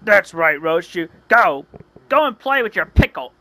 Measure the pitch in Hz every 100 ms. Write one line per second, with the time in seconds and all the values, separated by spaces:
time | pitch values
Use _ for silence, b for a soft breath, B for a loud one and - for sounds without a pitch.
0 | 208 208 190 165 165 147 160 165 175 -
1 | 160 _ _ 226 208 143 - - - -
2 | _ 269 302 233 - 269 233 208 165 -
3 | - - 127 _